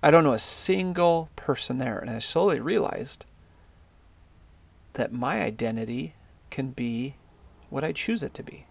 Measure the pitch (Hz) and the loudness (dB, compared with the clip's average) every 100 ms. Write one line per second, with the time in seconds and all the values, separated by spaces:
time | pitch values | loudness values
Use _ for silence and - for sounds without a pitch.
0 | 147 165 151 110 - - - 190 185 175 | 10 8 8 4 0 -2 0 0 0 2
1 | 175 165 160 - - 131 - 131 127 101 | 4 4 0 -10 -4 -2 -2 -2 -2 -4
2 | 110 113 - 165 196 143 123 214 - - | -4 -4 -2 2 2 2 0 0 0 -4
3 | 143 - - - - - - - - _ | -8 -12 -18 -20 -20 -20 -20 -20 -20 _
4 | - - - - - - - - - - | -20 -20 -20 -20 -20 -20 -20 -20 -16 -6
5 | 120 120 123 208 170 110 117 113 113 120 | -4 -2 -2 -2 -2 -2 -4 -2 -4 -6
6 | 160 - - - - - 135 131 120 117 | -8 -12 -20 -20 -14 -8 -6 -4 -6 -4
7 | 131 139 - - - - - 139 156 156 | -6 -10 -20 -20 -20 -20 -10 -4 -4 -4
8 | - 226 139 - 147 - - | -2 -2 -4 -8 -14 -16 -20